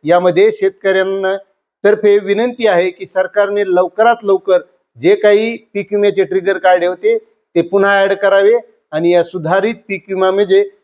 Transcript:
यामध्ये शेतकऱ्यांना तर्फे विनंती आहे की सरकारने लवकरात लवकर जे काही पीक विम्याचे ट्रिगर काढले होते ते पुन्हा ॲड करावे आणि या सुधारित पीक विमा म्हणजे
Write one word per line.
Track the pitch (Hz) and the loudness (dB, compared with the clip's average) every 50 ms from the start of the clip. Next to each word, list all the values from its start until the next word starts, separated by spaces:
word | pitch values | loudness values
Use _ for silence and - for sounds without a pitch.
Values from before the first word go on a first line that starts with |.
| - | 2
यामध्ये | 151 170 180 180 180 165 180 202 220 | 2 2 2 2 2 2 4 2 2
शेतकऱ्यांना | 214 - 196 190 190 _ - 196 185 190 190 196 196 196 190 190 196 196 - _ _ _ _ _ _ _ - | 2 0 -4 -4 -4 _ -4 -2 0 0 -2 -2 -4 -4 -4 -4 -4 -6 -8 _ _ _ _ _ _ _ 0
तर्फे | 202 208 214 214 208 202 202 | 0 0 2 2 2 2 2
विनंती | 196 190 202 208 233 247 240 247 233 | 0 -2 -2 -2 -2 -4 -4 -2 0
आहे | 214 185 175 180 180 | 2 2 2 0 -2
की | 175 _ 190 | -4 _ -18
सरकारने | - - 185 190 185 - 208 202 196 202 208 202 | -6 -4 -4 -4 -2 0 -2 0 0 0 -4 -2
लवकरात | 190 180 180 185 180 _ - 226 233 233 233 220 | 0 0 0 0 -2 _ 0 2 2 2 0 0
लवकर | 202 196 185 _ 202 185 180 175 _ _ _ _ _ _ 117 | -2 -2 -2 _ 0 0 0 -2 _ _ _ _ _ _ -2
जे | 123 175 208 | 0 0 2
काही | 202 - 208 208 208 220 233 233 226 _ _ _ | 2 2 2 2 2 0 -2 -6 -10 _ _ _
पीक | 202 196 _ | -10 -8 _
विम्याचे | 208 202 202 202 196 196 190 | -4 0 0 0 0 0 -2
ट्रिगर | 151 185 190 175 196 190 185 | -2 -2 -4 -2 -2 -4 0
काढले | 185 185 185 180 175 | 2 2 2 2 0
होते | 180 180 - 196 214 233 | -2 -4 -2 -2 -2 -2
ते | 220 220 _ _ _ _ _ _ 170 | -2 _ _ _ _ _ _ _ -4
पुन्हा | 170 170 185 202 196 202 202 | -2 0 -2 0 0 2 2
ॲड | 196 196 196 | 0 0 0
करावे | 196 196 202 196 196 196 196 208 233 240 226 _ _ _ _ _ | -2 -2 0 0 2 2 2 2 0 0 -2 _ _ _ _ _
आणि | - 156 170 175 | -6 -2 0 2
या | 175 175 170 | 2 2 0
सुधारित | 170 - 185 151 156 180 196 190 226 233 233 _ - | -2 -6 -10 -4 -2 -2 -2 -2 -4 -6 -8 _ -12
पीक | 196 185 _ 196 | -12 -12 _ -10
विमा | 190 185 190 190 | -4 -2 -2 0
म्हणजे | 190 196 208 180 190 196 202 196 _ _ | 0 0 0 2 2 0 0 -2 _ _